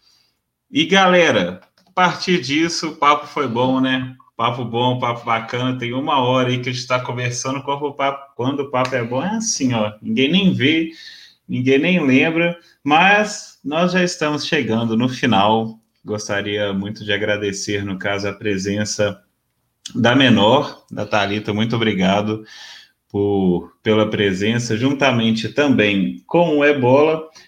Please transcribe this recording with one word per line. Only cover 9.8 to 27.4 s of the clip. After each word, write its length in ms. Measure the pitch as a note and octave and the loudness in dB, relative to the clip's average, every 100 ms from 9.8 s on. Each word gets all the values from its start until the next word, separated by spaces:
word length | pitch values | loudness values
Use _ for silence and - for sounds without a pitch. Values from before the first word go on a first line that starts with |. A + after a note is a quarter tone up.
| G#2+ - | -2 -4
Ninguém 320 | A2 A2+ C#3 | -4 0 2
nem 200 | F#3 F#3 | 2 2
vê, 380 | A#2+ C3 D#3+ E3 - - - - _ - | 2 0 0 -4 -10 -20 -20 -20 _ -8
ninguém 320 | B2 C3 C3+ | -4 2 2
nem 260 | E3+ F3+ | 2 2
lembra. 540 | C#3 C3 D#3+ E3 E3+ E3+ _ _ | 4 2 2 0 -2 -4 _ _
Mas 760 | C#3+ D#3 F#3+ G#3 G#3 - - - | 2 4 4 4 0 -6 -16 -16
nós 300 | C3+ D#3 F3+ | -6 0 0
já 100 | F3+ | 2
estamos 440 | F3 - D3+ D3 - | 0 0 -2 -2 -2
chegando 500 | D#3 A2 A2+ A#2 A2+ | -2 0 -2 0 0
no 120 | B2+ | 0
final. 720 | B2+ C3+ G2 G#2 A2+ A2 - _ _ | 0 0 4 4 2 -2 -10 _ _
Gostaria 680 | - G#2 - G2+ G#2 G#2 G2+ | -10 -8 -4 -4 -2 -2 -2
muito 320 | G2 G2+ G#2 | -4 -6 -8
de 80 | G#2 | -4
agradecer, 720 | G2+ G#2 G#2 G#2 F#2 - G2+ | -2 0 -2 -2 -4 -4 -4
no 140 | G2+ F#2 | -6 -6
caso, 300 | G#2 G2+ G2+ | -4 -4 -6
a 40 | |
presença 880 | G2 G#2+ F#2+ G2 G2+ G#2 - G2+ F#2+ _ _ _ _ _ _ - | -6 -4 -4 -2 -4 -4 -2 -2 -4 _ _ _ _ _ _ -10
da 200 | - A#2 C3 | 0 2 4
Menor, 680 | C3 G2+ G#2 C#3 - - _ | 4 6 6 4 2 -8 _
da 140 | - | -10
Thalita. 480 | G#2+ G#2+ G2+ G#2 G#2+ | -2 0 0 -2 -2
Muito 240 | G#2 A2 A#2 | -2 0 0
obrigado 680 | A2 F#2+ F#2 G2+ G#2+ G#2+ A2 - - - - _ _ | 0 2 2 2 0 -4 -8 -20 -20 -20 -20 _ _
por, 600 | G2+ G2+ G2 F#2 F2 - _ | -2 0 2 2 0 -4 _
pela 260 | A2+ G#2+ G#2 | 0 2 2
presença, 680 | G#2+ G2+ F#2 G#2 A#2+ A#2+ A2 | 2 0 0 0 -2 -2 -2
juntamente 720 | C3 C#3 C#3 A#2+ A2+ A2 G#2+ | -2 0 0 2 0 0 -2
também 760 | - D3 G#2+ G#2 G2 F2+ - - | 0 2 4 2 2 -2 -4 -2
com 320 | E3 E3+ D3 | 0 2 2
o 60 | |
Ebola. 640 | D3 C#3 B2 C3+ D#3 D#3+ - - | 2 2 4 4 4 0 -6 -20